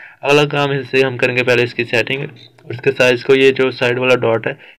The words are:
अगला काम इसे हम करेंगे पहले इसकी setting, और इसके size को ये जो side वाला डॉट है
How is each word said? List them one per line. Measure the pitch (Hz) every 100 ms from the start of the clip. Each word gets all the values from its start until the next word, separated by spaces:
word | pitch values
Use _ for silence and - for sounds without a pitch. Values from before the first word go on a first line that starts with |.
| - -
अगला | 135 147 147
काम | 147 143
इसे | 139 127 131
हम | 131 123
करेंगे | 127 123
पहले | 123 120
इसकी | 123 - 117
setting, | 120 110 135
और | 151 - - _ -
इसके | 120 139
size | 135 127 123
को | -
ये | 135 135
जो | 131 131
side | 120 123 123
वाला | 127 123
डॉट | 117 113 131
है | 143 -